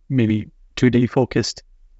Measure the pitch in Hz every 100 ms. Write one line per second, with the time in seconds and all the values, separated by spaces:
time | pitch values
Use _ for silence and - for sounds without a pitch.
0 | - 131 110 107 - _ - - 127 120
1 | 120 139 120 123 - - - _ -